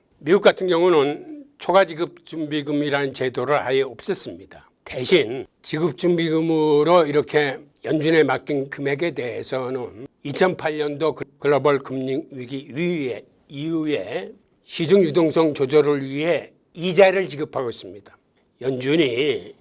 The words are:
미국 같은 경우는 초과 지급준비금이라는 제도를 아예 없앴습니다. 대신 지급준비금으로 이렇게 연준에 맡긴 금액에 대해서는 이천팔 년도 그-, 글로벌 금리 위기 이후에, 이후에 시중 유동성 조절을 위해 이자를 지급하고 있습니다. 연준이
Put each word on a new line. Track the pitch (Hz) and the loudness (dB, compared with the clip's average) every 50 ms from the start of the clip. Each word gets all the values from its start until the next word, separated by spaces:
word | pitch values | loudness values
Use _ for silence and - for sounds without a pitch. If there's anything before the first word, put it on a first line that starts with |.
| _ _ _ _ | _ _ _ _
미국 | 147 147 185 196 | 0 2 4 4
같은 | 196 202 - - 190 180 | 6 4 4 4 2 0
경우는 | 170 165 180 185 175 151 135 147 151 147 - - - - - - _ - | 2 4 4 6 6 4 4 2 0 -4 -8 -14 -16 -18 -18 -20 _ -8
초과 | - - 175 196 196 | -2 2 4 4 4
지급준비금이라는 | 165 165 156 175 - - - _ - 160 165 156 147 151 151 139 147 147 143 147 147 143 139 143 135 123 | 4 0 -4 -6 -6 -6 -10 _ -14 -10 -8 -6 -4 -4 -4 -2 -2 -2 0 0 0 0 -2 -2 -2 -4
제도를 | - 135 131 120 131 123 131 147 | -4 -4 -4 -2 -2 -2 0 0
아예 | 127 98 123 135 135 135 | 0 0 0 0 0 0
없앴습니다. | 131 117 - - - 180 - - 113 87 87 95 - - - - _ _ _ - | -2 -4 -10 -8 -6 -6 -6 -8 -10 -14 -14 -16 -20 -20 -20 -20 _ _ _ -16
대신 | - - 131 127 - 190 165 120 107 127 135 - - _ _ | -12 -10 -6 0 2 4 2 2 2 -4 -8 -10 -12 _ _
지급준비금으로 | - - - 151 170 165 - - - 175 175 165 165 160 156 160 160 165 160 156 156 151 147 147 151 165 175 180 160 | -14 -10 -6 -2 -2 -2 -2 0 0 0 2 2 0 0 0 0 0 0 0 2 2 4 4 4 4 6 6 4 4
이렇게 | 147 143 151 139 - - 151 147 143 - - - - _ _ - | 4 2 0 0 2 2 0 2 0 -2 -6 -12 -20 _ _ -6
연준에 | 117 147 151 143 160 165 160 147 | -2 -2 0 2 4 4 4 4
맡긴 | 135 127 117 - - 151 139 139 139 | 4 2 -2 -4 -4 -4 -4 -4 -6
금액에 | - - 139 139 143 - 175 170 | -8 -8 -6 -4 -4 -2 -4 -4
대해서는 | 135 139 123 120 107 107 113 - 135 131 127 123 131 127 120 98 90 107 135 - _ _ - | -4 -6 -6 -6 -6 -8 -8 -6 -6 -4 -4 -4 -6 -6 -8 -10 -12 -16 -18 -20 _ _ -12
이천팔 | 143 143 - 190 185 175 - - 156 156 151 | -6 -2 2 2 2 2 0 -4 -4 -4 -2
년도 | 147 147 147 139 160 156 - | -4 -4 -4 -2 -2 -2 -2
그-, | - 143 - _ _ | -4 -10 -16 _ _
글로벌 | - 143 147 135 135 147 143 131 | 0 2 2 4 4 2 2 2
금리 | 135 - 131 135 131 135 135 147 160 - | 0 -4 -8 -6 -4 -4 -4 -6 -6 -8
위기 | 143 127 127 120 143 135 | -12 -14 -12 -10 -10 -12
이후에, | 131 135 - 147 175 175 180 156 139 123 107 101 - _ _ _ _ - | -12 -10 -6 -4 -4 -2 -2 -2 -4 -6 -6 -8 -12 _ _ _ _ -18
이후에 | 143 139 151 165 165 160 156 151 143 107 90 104 127 175 196 - - _ _ _ _ _ _ | -12 -10 -6 -4 -4 -4 -2 -2 -2 -4 -4 -6 -8 -8 -8 -10 -16 _ _ _ _ _ _
시중 | - - - 165 143 190 202 185 | -12 -8 -4 0 4 4 4 4
유동성 | 156 - 175 165 156 139 165 160 156 139 | 4 2 2 2 2 2 2 2 2 2
조절을 | 143 139 123 147 151 143 147 147 139 135 | 0 0 2 4 4 4 4 2 -2 -2
위해 | 135 135 143 156 175 160 127 101 - _ _ _ _ - | -6 -6 -4 -2 0 0 -2 -2 -8 _ _ _ _ -12
이자를 | - 165 190 165 185 190 190 180 196 185 143 | -6 -4 0 4 6 6 6 6 2 -2 -4
지급하고 | - 139 156 - - - 131 117 | -6 -8 -8 -6 -6 -6 -6 -6
있습니다. | 110 - - 95 95 101 - - _ _ _ _ _ _ _ _ _ - | -8 -10 -12 -16 -16 -18 -20 -20 _ _ _ _ _ _ _ _ _ -8
연준이 | 120 131 135 123 127 135 156 170 156 127 113 123 151 147 120 95 - - - _ | -6 -4 -4 -2 -2 0 2 2 2 2 0 0 0 0 -2 -2 -6 -12 -18 _